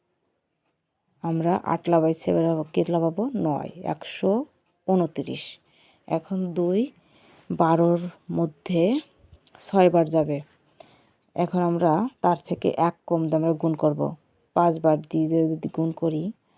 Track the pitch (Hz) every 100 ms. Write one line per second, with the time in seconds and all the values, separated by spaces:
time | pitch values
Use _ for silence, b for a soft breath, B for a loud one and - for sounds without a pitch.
0 | _ _ _ _ _ _ _ _ _ _
1 | _ _ 170 165 165 185 - 170 170 165
2 | 160 160 185 170 165 160 151 180 170 170
3 | 165 165 262 233 160 139 - 170 - 156
4 | - - 190 220 302 _ _ _ - 190
5 | 160 - - - - - b b b b
6 | - 160 - 190 185 170 175 196 277 b
7 | b b b b - 170 165 165 170 170
8 | 175 - - 165 165 - - 170 185 285
9 | - _ _ - _ - - 196 180 170
10 | 156 160 151 147 - _ _ b b b
11 | b b b - 175 185 175 170 175 160
12 | 247 - 180 165 - - 185 - 170 -
13 | - 165 160 160 165 156 165 156 151 147
14 | 147 160 _ _ _ 175 175 160 160 156
15 | - 160 160 165 160 160 160 - 165 160
16 | 165 156 185 - _